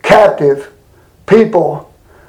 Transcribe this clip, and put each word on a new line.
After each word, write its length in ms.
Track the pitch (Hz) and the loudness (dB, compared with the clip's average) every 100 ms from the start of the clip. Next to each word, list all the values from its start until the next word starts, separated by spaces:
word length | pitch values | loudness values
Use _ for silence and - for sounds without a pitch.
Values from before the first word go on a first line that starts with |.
captive 680 | - 214 202 - 143 139 - _ _ _ _ _ - | 0 2 2 0 -2 -2 -8 _ _ _ _ _ 0
people, 680 | 220 214 175 - 151 - _ _ _ | 2 2 -2 -4 -8 -16 _ _ _